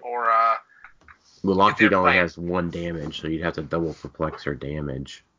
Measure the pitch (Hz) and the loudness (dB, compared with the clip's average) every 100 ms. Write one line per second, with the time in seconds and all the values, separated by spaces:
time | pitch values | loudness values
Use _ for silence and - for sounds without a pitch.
0 | 123 120 117 113 113 110 - _ - _ | -8 -2 2 4 4 2 -4 _ -20 _
1 | - - _ _ 98 92 101 - 107 95 | -20 -20 _ _ 0 4 4 6 4 6
2 | 90 - 87 82 85 90 87 - - 82 | 4 4 2 -2 -4 -2 -4 -4 -6 -6
3 | 76 - 78 80 85 - 73 82 82 76 | -8 -8 -6 -4 -4 -6 -6 -4 -4 -6
4 | 71 - 78 - - 67 69 76 71 67 | -14 -6 -6 -6 -8 -8 -8 -8 -6 -8
5 | 69 - _ | -10 -16 _